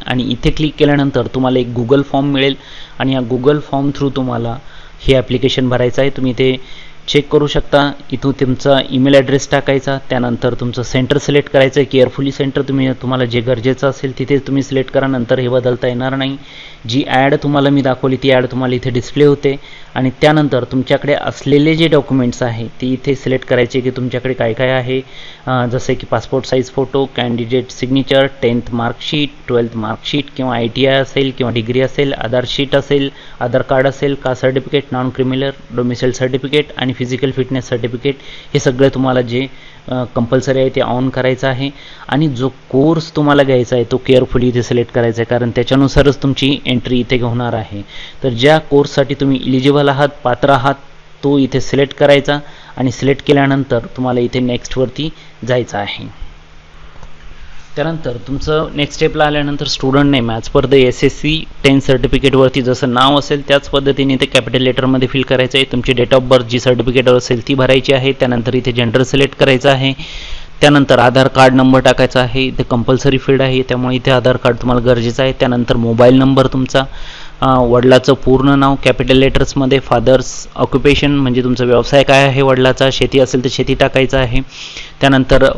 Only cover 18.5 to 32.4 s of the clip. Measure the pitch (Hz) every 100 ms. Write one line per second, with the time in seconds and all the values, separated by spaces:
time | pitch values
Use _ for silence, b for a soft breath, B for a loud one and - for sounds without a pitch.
18.5 | 127 127 123 131 120 - 143 147 143 143
19.5 | 139 B B B 123 131 127 151 156 143
20.5 | 131 120 131 120 139 143 143 - - 139
21.5 | 143 151 160 165 151 - 135 123 - 123
22.5 | 117 110 - 127 127 143 131 127 127 -
23.5 | 123 123 131 127 123 127 123 131 123 117
24.5 | 110 127 131 123 131 131 B B B -
25.5 | 127 120 127 131 131 - 117 - 135 -
26.5 | 131 120 - 131 139 135 - 123 117 113
27.5 | 127 123 - 127 135 131 135 135 - 117
28.5 | 120 117 120 117 - - 151 143 - -
29.5 | 123 117 113 110 113 - 147 139 - 131
30.5 | 117 117 127 135 135 131 139 135 123 120
31.5 | 117 110 123 131 - 139 139 113 123